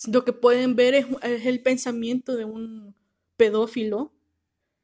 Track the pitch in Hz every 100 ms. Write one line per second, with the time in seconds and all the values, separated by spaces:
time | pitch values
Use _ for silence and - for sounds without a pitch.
0 | 226 247 247 240 240 247 254 233 247 277
1 | 254 269 240 233 247 247 254 254 254 233
2 | 233 254 - 240 220 220 226 220 202 -
3 | _ _ _ - 220 214 226 233 214 208
4 | 302 _ _ _ _ _ _ _